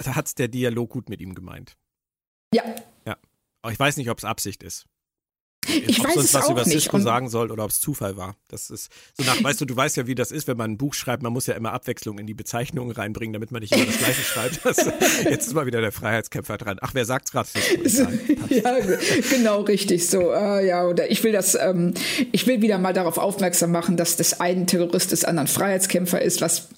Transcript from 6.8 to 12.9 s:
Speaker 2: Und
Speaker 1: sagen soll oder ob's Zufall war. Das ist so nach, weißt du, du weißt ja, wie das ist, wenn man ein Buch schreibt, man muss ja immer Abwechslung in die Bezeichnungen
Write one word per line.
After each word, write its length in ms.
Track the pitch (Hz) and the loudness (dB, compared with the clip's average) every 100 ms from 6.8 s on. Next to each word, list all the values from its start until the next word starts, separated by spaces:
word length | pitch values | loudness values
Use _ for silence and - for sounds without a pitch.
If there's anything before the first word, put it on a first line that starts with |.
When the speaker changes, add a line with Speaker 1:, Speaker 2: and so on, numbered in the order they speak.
| - 196 | 2 2
Speaker 2:
Und 60 | |
Speaker 1:
sagen 260 | 117 120 127 | 2 2 0
soll 200 | 113 117 | -2 -2
oder 140 | 110 | -2
ob's 160 | 107 - | -4 -2
Zufall 380 | - 143 101 98 | -4 -4 -4 -6
war. 180 | 92 104 _ | -10 -12 _
Das 200 | - - | -14 -12
ist 220 | 120 - - - | -14 -16 -18 -16
so 100 | - | -4
nach, 180 | 131 120 | 0 2
weißt 200 | 120 143 | 2 0
du, 40 | 135 | -2
du 80 | |
weißt 220 | 123 147 143 | 0 0 0
ja, 120 | 123 | -2
wie 60 | |
das 200 | 127 120 | -2 -4
ist, 120 | 151 143 | -4 -4
wenn 80 | 117 | -2
man 140 | 110 | -4
ein 60 | 107 | -2
Buch 160 | 143 | -4
schreibt, 300 | - - 120 | -4 -4 -4
man 80 | 120 | -2
muss 160 | 123 - | -4 -4
ja 60 | |
immer 180 | 113 113 | -4 -4
Abwechslung 480 | 123 - 117 110 101 | -6 -6 -8 -8 -10
in 80 | 107 | -10
die 60 | |
Bezeichnungen 580 | 107 107 120 123 127 123 | -12 -6 -4 -4 -6 -6